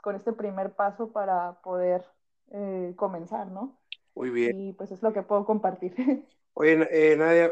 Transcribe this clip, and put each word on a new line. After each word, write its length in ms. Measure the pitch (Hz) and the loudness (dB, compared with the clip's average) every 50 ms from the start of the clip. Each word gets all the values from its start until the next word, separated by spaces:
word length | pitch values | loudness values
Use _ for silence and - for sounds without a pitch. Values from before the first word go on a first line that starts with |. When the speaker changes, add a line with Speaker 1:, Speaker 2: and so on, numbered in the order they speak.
| - | -8
Speaker 1:
con 140 | 208 196 | -8 -8
este 160 | 202 - 240 220 | -6 -6 -6 -6
primer 420 | - 208 202 190 190 190 196 190 | -4 -6 -8 -6 -6 -6 -6 -4
paso 380 | - 202 202 202 - 233 220 226 | -2 -2 -2 -2 -4 -8 -6 -6
para 480 | 214 202 196 185 180 175 175 175 - _ | -4 -2 0 0 -2 -2 -4 -8 -12 _
poder, 420 | 185 185 180 180 180 180 180 180 - _ _ _ _ _ _ _ _ | -6 -4 0 0 0 0 0 -2 -8 _ _ _ _ _ _ _ _
eh, 440 | - 202 202 196 190 185 180 175 180 | -12 -10 -8 -6 -6 -6 -6 -8 -4
comenzar, 520 | 185 208 190 185 170 165 170 214 214 208 190 | -4 -4 -4 -4 -8 -10 -10 -10 -10 -10 -10
¿no? 280 | 185 190 226 269 - _ _ _ - - _ _ _ - | -10 -12 -12 -12 -14 _ _ _ -20 -20 _ _ _ -8
Speaker 2:
Muy 120 | 123 127 | -6 -4
bien. 300 | 120 120 120 120 151 190 | -2 0 0 0 0 -4
Speaker 1:
Y, 120 | 196 196 185 | -6 -10 -10
pues, 180 | - 196 202 | -10 -12 -12
es 100 | 196 185 | -8 -4
lo 120 | 220 220 214 | -2 -2 -2
que 100 | 202 190 | -2 -2
puedo 220 | - 208 202 202 | 0 0 0 0
compartir. 500 | - 220 214 214 190 180 - - 180 - | 0 0 0 0 -2 -4 -4 -8 -8 -6
<laughs> 320 | - 254 262 277 277 - _ _ _ _ _ _ | -2 0 0 0 -2 -4 _ _ _ _ _ _
Speaker 2:
Oye, 220 | - 151 156 160 | 2 4 6 6
Na-, 120 | 156 160 - | 6 4 2
eh, 240 | 175 160 156 156 151 | 4 4 6 6 6
Nadia, 280 | 147 156 165 170 170 170 165 | 6 6 6 6 6 6 4